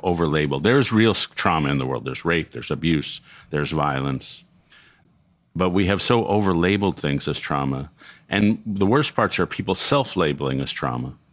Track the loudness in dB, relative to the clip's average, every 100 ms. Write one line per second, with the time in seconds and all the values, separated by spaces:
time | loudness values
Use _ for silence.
0 | -2 0 2 2 0 0 2 2 4 4
1 | 4 2 -2 -2 0 2 2 0 -2 -4
2 | -6 -4 0 0 -2 -8 -6 -2 0 0
3 | -2 -10 -16 -20 -6 -4 -2 0 0 0
4 | -2 -4 -6 -10 -16 _ _ -20 -20 _
5 | _ _ _ _ _ -2 0 2 2 2
6 | 2 2 2 2 2 2 4 2 0 0
7 | -2 -2 -2 -4 -4 -2 -2 -4 -8 -16
8 | -20 -20 -4 0 2 0 -2 0 2 2
9 | 2 -2 -2 0 -2 -2 -4 -2 0 0
10 | 0 0 0 0 -2 -4 -4 -4 -4 -4
11 | -8 -12 _